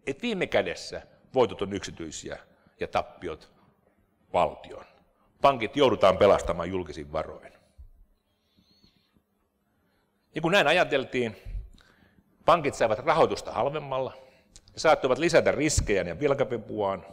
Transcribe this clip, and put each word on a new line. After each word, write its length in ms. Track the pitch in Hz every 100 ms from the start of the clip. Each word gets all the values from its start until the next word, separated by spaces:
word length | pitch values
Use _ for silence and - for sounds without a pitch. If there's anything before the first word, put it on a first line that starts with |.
| -
Et 140 | 139
viime 260 | 240 202 147
kädessä 540 | 110 92 80 - 85 - _ _
voitot 280 | 127 113 95
on 120 | 98
yksityisiä 640 | 98 - 80 80 - - 71 - _ _ _
ja 80 | 85
tappiot 640 | 98 - - 87 78 - _ _ _ _ _ _ _ _
valtion. 520 | 90 78 - - - - _ _ _ _ _
Pankit 340 | 143 135 110 139
joudutaan 420 | 135 101 98 92
pelastamaan 520 | 101 85 - 85 85
julkisin 420 | 92 78 80 71
varoin. 480 | 78 78 78 - _ _ _ - _ _ _ _ _ _ _ _ _ _ _ _ _ _ _ _ _ _ _ _ _ _ _ _ 151
Ja 60 |
kun 100 | 160
näin 160 | 196 147
ajateltiin, 680 | 175 143 139 120 127 117 - - - - - _ _ _ _ _ _ -
pankit 300 | 170 123 -
saivat 240 | 117 107
rahoitusta 520 | 135 156 120 101 -
halvemmalla, 600 | 101 127 151 143 131 127 - - _ _ -
ne 240 | _ -
saattoivat 380 | 165 147 135 127
lisätä 340 | 170 151 104
riskejään 560 | 92 151 - - 98 87
ja 120 | 85
velkavipuaan. 840 | 143 139 131 120 104 110 98 95 -